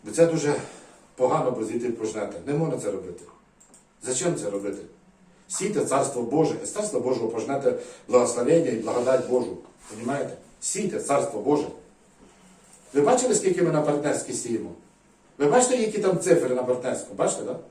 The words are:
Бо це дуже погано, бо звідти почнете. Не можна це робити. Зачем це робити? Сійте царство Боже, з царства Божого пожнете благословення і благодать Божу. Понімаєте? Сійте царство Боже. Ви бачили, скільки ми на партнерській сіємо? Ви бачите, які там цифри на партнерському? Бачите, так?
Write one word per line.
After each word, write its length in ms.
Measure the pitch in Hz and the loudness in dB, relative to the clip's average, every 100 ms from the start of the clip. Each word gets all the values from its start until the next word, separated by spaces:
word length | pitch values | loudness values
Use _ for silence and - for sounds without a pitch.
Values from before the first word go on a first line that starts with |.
Бо 80 | 107 | -8
це 140 | 123 170 | 4 4
дуже 280 | 165 143 - - - - - _ - | 4 0 -2 -4 -16 -20 -20 _ -2
погано, 340 | 127 123 127 | 2 2 0
бо 140 | 113 | -2
звідти 240 | 110 120 120 | -4 -4 -4
почнете. 500 | 113 110 107 101 - 135 | -4 -4 -4 -8 -8 -4
Не 80 | |
можна 240 | 147 165 123 | -2 0 -2
це 120 | 104 | -4
робити. 340 | 95 90 87 - - _ _ - - _ _ | -6 -10 -14 -18 -20 _ _ -20 -20 _ _
Зачем 340 | 123 127 175 156 | -6 -2 0 -2
це 140 | 104 | -4
робити? 320 | 101 - - - - _ _ _ _ _ | -4 -6 -8 -14 -20 _ _ _ _ _
Сійте 360 | - 202 - | -6 -2 -2
царство 380 | - 160 - 123 | 0 0 0 -2
Боже, 320 | 113 147 - - | 0 2 2 0
з 80 | - | -6
царства 280 | 208 208 131 | -6 -4 -2
Божого 280 | 123 123 113 | 0 -2 -2
пожнете 460 | - 127 139 - - - - - | -4 -4 0 0 -2 -8 -18 2
благословення 640 | 123 123 123 123 165 127 | 4 4 0 4 4 4
і 60 | 117 | -2
благодать 520 | - 123 123 - - | -2 -2 2 2 2
Божу. 280 | 123 113 - - _ - | 0 0 -8 -14 _ -18
Понімаєте? 460 | 110 120 139 - - - - | -10 -6 -4 -4 -10 -18 -10
Сійте 400 | - 190 196 151 | -6 -4 -2 -4
царство 400 | - 143 - 107 | 0 0 0 -4
Боже. 280 | 117 147 - - - _ _ _ - _ - - - - - | 2 2 0 -8 -20 _ _ _ -20 _ -20 -20 -20 -20 -2
Ви 60 | 139 | 2
бачили, 340 | 147 254 254 | 4 4 4
скільки 280 | 208 190 175 | 2 2 2
ми 100 | 165 | 2
на 100 | 151 | 2
партнерській 500 | 147 147 147 131 - | 2 0 0 -2 -4
сіємо? 380 | 120 120 113 - - - _ _ _ _ - | -8 -4 -4 -6 -14 -20 _ _ _ _ 0
Ви 80 | 147 | 4
бачите, 300 | 247 247 247 | 6 4 2
які 220 | 214 208 | 0 0
там 200 | 190 175 | 2 2
цифри 360 | 185 175 123 | 4 4 4
на 80 | 127 | 0
партнерському? 520 | 123 123 127 117 - | 0 0 0 -6 -8
Бачите, 280 | - - - | -2 -2 -2
так? 180 | - - - | -6 -8 -12